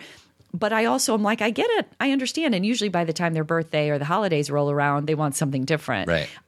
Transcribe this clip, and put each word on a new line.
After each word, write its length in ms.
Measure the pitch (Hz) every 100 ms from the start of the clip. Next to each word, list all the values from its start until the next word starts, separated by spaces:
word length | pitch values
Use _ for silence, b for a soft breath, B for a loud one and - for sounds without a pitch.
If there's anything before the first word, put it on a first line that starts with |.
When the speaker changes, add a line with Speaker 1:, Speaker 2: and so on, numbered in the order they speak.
| B B B B _
Speaker 1:
but 220 | 175 208
I 120 | 220 233
also 280 | 254 -
am 80 | 214
like, 220 | 208 233
"I 80 | 220
get 180 | 208 480 427
it. 80 | - -
I 100 | 269
understand." 440 | 269 254 311 320 190
And 100 | 208
usually 240 | 233 208
by 140 | 175
the 100 | 165
time 220 | 160 170 160
their 80 |
birthday 480 | 156 165 165 156 147
or 80 | 143
the 60 | 147
holidays 440 | 185 202 151 143
roll 220 | 147 143
around, 340 | 143 143 143 147
they 80 |
want 220 | 151 151 -
something 300 | 143 131 135
different. 440 | 151 - 107 87
Speaker 2:
Right. 180 | 80 71 B